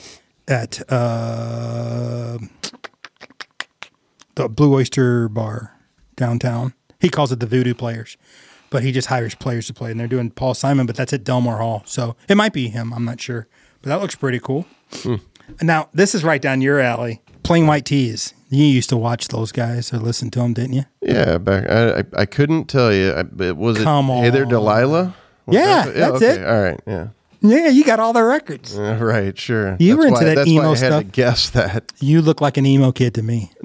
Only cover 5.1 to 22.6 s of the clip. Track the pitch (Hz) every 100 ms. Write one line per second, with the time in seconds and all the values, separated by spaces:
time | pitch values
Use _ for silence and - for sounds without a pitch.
5.1 | 120 113 110 110 107 110 _ _ _ _
6.1 | - 120 120 123 117 127 - _ _ 180
7.1 | 156 139 123 113 127 123 117 120 113 113
8.1 | - _ _ - _ _ 135 131 127 -
9.1 | 127 113 - 135 117 - 120 117 113 117
10.1 | 127 117 - 127 127 139 139 123 117 127
11.1 | 139 110 127 120 110 113 107 - - 117
12.1 | - - 202 220 151 120 113 113 117 117
13.1 | 120 - 117 110 _ _ _ 135 165 196
14.1 | - 135 123 - 135 180 _ _ - 127
15.1 | 113 - _ - - 165 156 147 151 196
16.1 | 208 160 147 139 131 135 143 127 117 120
17.1 | 113 _ _ - 170 156 151 - 143 120
18.1 | - - - _ 135 147 127 - 123 117
19.1 | 120 - 113 110 - 117 120 117 117 113
20.1 | 120 113 123 120 117 131 127 131 _ 381
21.1 | 339 - 85 98 98 - 110 117 - -
22.1 | - 101 - 143 160